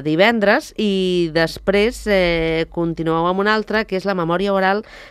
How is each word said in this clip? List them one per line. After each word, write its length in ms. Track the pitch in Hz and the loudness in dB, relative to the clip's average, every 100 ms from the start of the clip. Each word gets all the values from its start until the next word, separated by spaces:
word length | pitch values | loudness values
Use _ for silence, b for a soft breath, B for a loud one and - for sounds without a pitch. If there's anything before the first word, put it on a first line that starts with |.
divendres 680 | 147 156 208 233 202 254 - - | 0 4 4 4 4 2 0 -4
i 520 | 214 190 185 180 170 | -2 0 0 0 0
després, 720 | 156 160 - - 202 214 - 214 | 0 -2 -2 0 2 0 -2 0
eh, 600 | 196 175 170 165 160 160 | 2 2 0 0 -2 -4
continueu 560 | - 170 160 160 165 175 | -4 -4 -2 -2 0 0
amb 140 | 185 | 0
una 120 | 208 | 0
altra, 300 | 214 214 214 | 0 0 -4
que 120 | 214 190 | -2 -4
és 80 | 190 | -2
la 80 | |
memòria 380 | 185 165 175 202 | -2 -2 -2 0
oral 300 | 196 190 202 B B B | 0 0 0 B B B